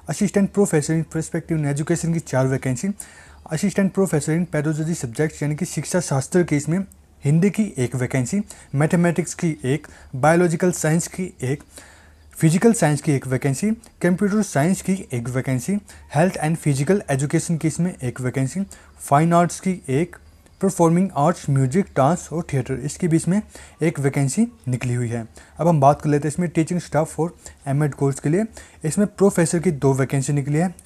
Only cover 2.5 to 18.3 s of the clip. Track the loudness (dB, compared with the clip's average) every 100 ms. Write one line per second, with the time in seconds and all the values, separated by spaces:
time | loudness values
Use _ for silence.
2.5 | 0 -2 -2 -4 -6 -10 -20 -20 -20 -8
3.5 | -2 -2 2 0 2 0 0 0 -2 0
4.5 | -2 -2 -2 -2 -4 -6 -2 -4 -2 -4
5.5 | -4 -4 -6 -4 -2 0 -2 0 2 2
6.5 | 0 0 -2 -4 -12 _ _ 2 4 4
7.5 | 2 -2 -2 -2 -2 -2 -2 -2 -2 -4
8.5 | -12 -6 0 2 4 2 2 -4 -2 -2
9.5 | 0 -2 -2 -4 -20 -12 0 4 4 4
10.5 | 2 0 0 0 0 -2 -8 -10 -6 -6
11.5 | -6 -8 -20 -20 -20 -20 _ -20 0 2
12.5 | 4 4 4 2 0 0 -2 0 -2 -2
13.5 | 0 -2 -2 -8 -2 0 2 2 0 0
14.5 | 0 2 0 -2 -4 -4 -6 -4 -4 -2
15.5 | -2 -2 -4 -6 -20 -4 0 0 0 -2
16.5 | 0 0 0 2 0 0 -2 0 -2 -2
17.5 | -2 -2 -2 -4 -4 -8 -4 -4